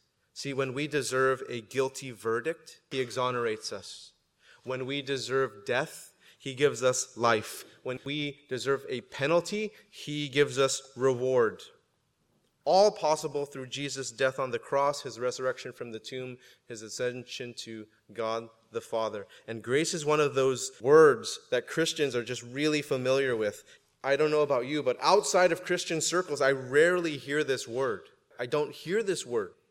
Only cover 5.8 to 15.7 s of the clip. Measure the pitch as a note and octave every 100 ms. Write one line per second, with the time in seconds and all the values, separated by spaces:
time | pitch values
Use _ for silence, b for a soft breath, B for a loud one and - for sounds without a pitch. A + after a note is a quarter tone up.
5.8 | D#3+ - - _ b b C#3 B2+ C#3+ A#2
6.8 | B2+ B2 - - A#2 A2 G#2+ - - B
7.8 | C3 B2+ C#3 D3 D3 C3+ - B2+ A#2+ C3+
8.8 | - B2 - - C#3+ E3+ E3+ G#3 G#3+ B
9.8 | B - - D3 D3 C3 C#3 B2+ C3+ -
10.8 | - A#2+ C3 B2 C3 B2+ A2 F#2+ - _
11.8 | _ _ _ _ _ _ _ _ - F3+
12.8 | G#3 G#3 D#3 D#3 D#3 C#3+ C#3 C#3 B2+ A#2+
13.8 | C#3+ C3+ B2 A2+ C3+ B2+ B2+ A#2 - C#3
14.8 | C#3+ C#3+ B2+ A2+ B2 A#2+ C3 B2 B2+